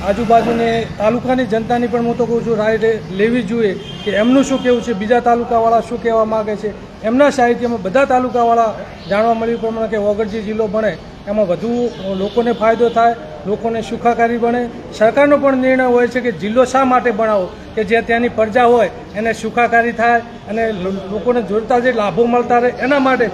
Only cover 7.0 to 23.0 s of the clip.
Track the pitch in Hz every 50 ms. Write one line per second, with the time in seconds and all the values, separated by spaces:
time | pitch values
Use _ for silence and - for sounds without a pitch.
7 | - 220 233 262 294 277 - 262 240 240 240 196 240 240 240 220 180 190 180 262
8 | 277 - 254 254 254 247 208 240 233 233 233 233 226 214 190 - 202 - - -
9 | - 170 196 208 220 233 226 226 226 233 233 226 220 226 226 226 226 208 220 208
10 | 202 208 208 208 226 202 202 226 202 208 214 214 220 202 190 220 220 202 160 160
11 | - - - - - 202 208 214 208 175 175 160 185 233 240 240 240 226 226 -
12 | 190 190 196 185 190 208 - 240 233 240 233 - 214 226 226 214 240 233 233 233
13 | 226 233 233 - - - - - - 185 214 208 - 226 226 226 214 - 233 226
14 | - 233 233 - 233 233 240 233 226 233 240 247 240 233 - - - - - -
15 | - 220 220 277 285 285 294 277 277 277 262 254 254 262 262 262 262 247 240 240
16 | 240 233 - 247 226 247 190 151 175 214 220 254 254 - - 262 269 254 254 247
17 | - 247 214 196 226 220 214 196 185 170 - - - - - 220 214 180 226 226
18 | 226 226 233 233 240 233 - 214 220 214 202 247 247 233 240 240 208 170 - -
19 | - - - 202 220 226 220 - - 220 - 240 240 233 233 233 226 240 226 226
20 | 226 233 240 233 233 - - - - 202 208 226 226 220 214 180 180 190 196 185
21 | 175 190 208 214 - 247 240 247 196 175 202 220 220 - 254 247 240 254 240 226
22 | 208 196 165 220 233 233 240 247 240 240 247 240 240 247 240 190 220 254 294 277